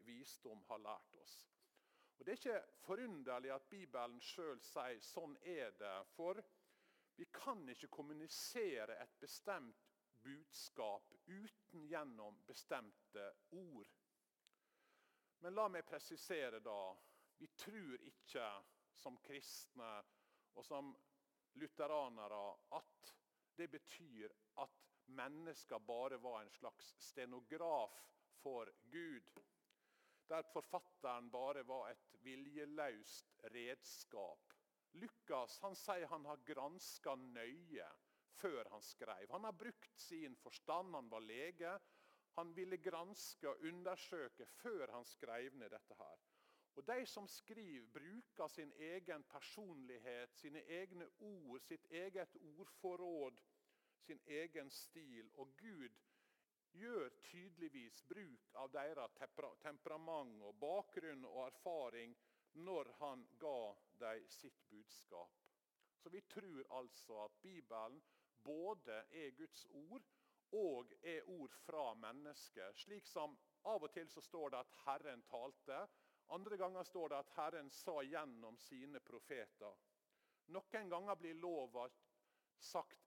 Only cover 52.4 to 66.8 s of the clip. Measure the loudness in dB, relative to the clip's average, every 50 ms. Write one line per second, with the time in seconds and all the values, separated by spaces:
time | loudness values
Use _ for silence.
52.4 | -12 -10 -10 -10 -10 -10 -4 0 2 2 2 2 2 2 4 4 4 2 0 -4
53.4 | -14 _ _ _ _ _ _ _ _ _ _ _ -10 -8 -8 -8 -4 0 0 2
54.4 | 2 0 0 -4 -4 -4 -4 -6 -6 -8 -8 -10 -10 -8 -8 -8 -10 -8 -8 -8
55.4 | -8 -8 -8 -10 -8 -8 -6 -4 -6 -6 -8 -12 -20 _ _ _ _ _ _ _
56.4 | _ _ _ _ _ _ -10 -6 -2 2 4 4 2 2 -2 -8 -12 -10 -10 -10
57.4 | -10 -10 -4 -4 -4 -2 -2 -4 -8 -8 -10 -10 -8 -6 -6 -6 -6 -6 -8 -12
58.4 | _ -8 -4 -2 -2 0 2 2 2 2 2 0 -2 -2 -2 -4 -6 -4 _ -4
59.4 | -4 -4 -4 -4 -4 -4 -4 -2 -2 -2 -2 -2 0 2 2 2 2 0 -4 -6
60.4 | -6 -8 -2 0 2 4 4 4 4 2 -2 -2 -2 -2 -2 -4 -4 -2 0 0
61.4 | 0 0 -2 -2 0 2 2 4 2 2 0 -2 -6 -6 -8 -12 _ _ _ _
62.4 | _ _ -10 -4 0 4 4 4 4 2 0 0 0 0 0 -2 -6 -10 -8 -2
63.4 | 2 2 4 4 4 2 0 -4 -10 _ -6 0 2 2 2 0 -2 -6 -10 -10
64.4 | -12 -12 -14 _ _ -16 -14 -14 -14 -14 -14 -16 -12 -8 -6 -6 -6 -8 -12 _
65.4 | -20 -20 _ _ _ _ _ _ _ _ _ _ -10 -6 -6 -6 -6 -6 -6 -6
66.4 | -4 -2 -2 -2 -2 -2 -2 -2